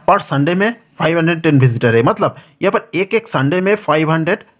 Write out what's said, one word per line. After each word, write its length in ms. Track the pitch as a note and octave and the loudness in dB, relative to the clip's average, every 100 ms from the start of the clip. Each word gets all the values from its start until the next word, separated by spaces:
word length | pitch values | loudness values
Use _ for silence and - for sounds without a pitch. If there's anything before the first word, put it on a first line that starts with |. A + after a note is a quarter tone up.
| - | 0
per 140 | G3 | 0
Sunday 320 | - C#3+ D3 F3+ | 0 -2 0 0
में 160 | G#3+ A#3 _ - | -2 -4 _ -6
फ़ाइव 180 | E3 E3 | -2 0
हंड्रेड 240 | E3 E3 | 0 0
टेन 180 | E3 C#3+ | 2 4
विजिटर 360 | C3 A#2 A#2 A2+ | 2 2 2 2
है, 80 | |
मतलब 320 | C#3 G#3+ D3+ - - - | 2 0 -2 -6 -20 -6
यहाँ 100 | F3+ | -2
पर 180 | G#3+ - D#3+ | -2 -4 -6
एक 180 | F#3+ | -2
एक 140 | A3+ - | -4 -2
संडे 340 | C#3 C#3 F#3 | -2 0 0
में 140 | G3 G#3 | 0 -2
फ़ाइव 340 | - D#3 D#3 | 0 0 0
हंड्रेड 320 | D#3+ D#3+ G#3+ - | 0 -2 -4 -8